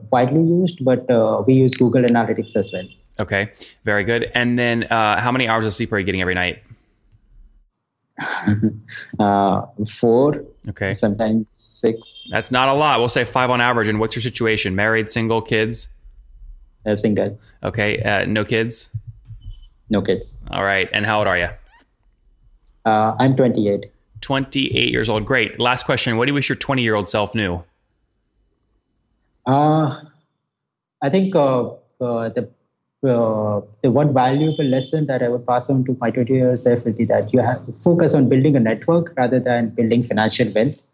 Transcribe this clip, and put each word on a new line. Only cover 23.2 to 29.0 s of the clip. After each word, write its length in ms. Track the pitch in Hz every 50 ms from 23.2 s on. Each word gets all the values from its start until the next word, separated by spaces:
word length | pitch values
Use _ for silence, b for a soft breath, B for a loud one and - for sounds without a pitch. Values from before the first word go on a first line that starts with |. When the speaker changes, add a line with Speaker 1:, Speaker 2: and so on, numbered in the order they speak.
| 127 135 135
Speaker 1:
twenty-eight. 500 | 135 139 123 - - 107 101 101 101 - - _ _ _ _ _ 110
Speaker 2:
Twenty-eight 680 | - - 135 135 135 131 - 139 135 131 - 127 120 123
years 180 | 120 120 117 110
old. 160 | 107 107 104
Great. 340 | - 135 127 110 104 - -
Last 240 | 117 123 127 127 -
question. 340 | - 139 120 - 131 117 110
What 80 | 120
do 60 | 135
you 20 | 143
wish 160 | 143 131 -
your 60 | 120
twenty-year-old 540 | 117 - - 139 131 120 113 107 104 101 -
self 240 | - 110 104 98 -
knew? 280 | 113 104 92 87 87 85 _ _ _ _ _ _ _ _ _ _ _ _ _ _ _ _ _ _ _ _ _ _ _ _ _ _ _